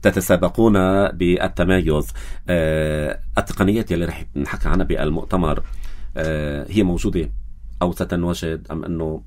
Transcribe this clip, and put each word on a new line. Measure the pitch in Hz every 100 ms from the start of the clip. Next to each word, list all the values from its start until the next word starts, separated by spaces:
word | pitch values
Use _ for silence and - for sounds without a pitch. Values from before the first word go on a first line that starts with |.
تتسابقون | 107 95 90 90 85 - 113 101 92 98 101
بالتميز. | 87 87 90 95 - 87 92 82 76 73 - - - -
آه، | 87 78 78 78 76 76 - - -
التقنيات | - - 95 110 107
يلي | 85
رح | 85 - 78 73
نحكي | 69 - 73
عنها | 82
بالمؤتمر، | - 78 76 78 - 92 82 - - - - - - -
آه، | 78 78 76 71 -
هي | 98
موجودة | 95 87 101 87 76 - - - - -
أو | 87
ستنوجد | 165 90 87 85 87 82 80 -
أم | 80
أنه | 80 82 80 78